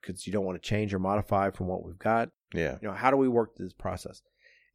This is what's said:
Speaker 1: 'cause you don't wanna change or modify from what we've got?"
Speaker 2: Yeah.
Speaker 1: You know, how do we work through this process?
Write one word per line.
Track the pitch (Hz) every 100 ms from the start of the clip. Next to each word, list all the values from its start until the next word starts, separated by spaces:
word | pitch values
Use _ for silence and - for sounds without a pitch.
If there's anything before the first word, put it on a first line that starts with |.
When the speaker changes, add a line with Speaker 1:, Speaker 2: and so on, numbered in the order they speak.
Speaker 1:
'cause | - 90 -
you |
don't | 104
wanna | 95 90
change | - 107 107
or | 98
modify | 95 104 101 101 98
from | - 92
what | 90
we've | 85 87
got?" | 107 113 117 _ _
Speaker 2:
Yeah. | 82 78 73
Speaker 1:
You | 104
know, |
how | 98 123
do | 139
we | 131
work | 117 110 -
through | 92
this |
process? | - 95 92 - - _ _ _ _ _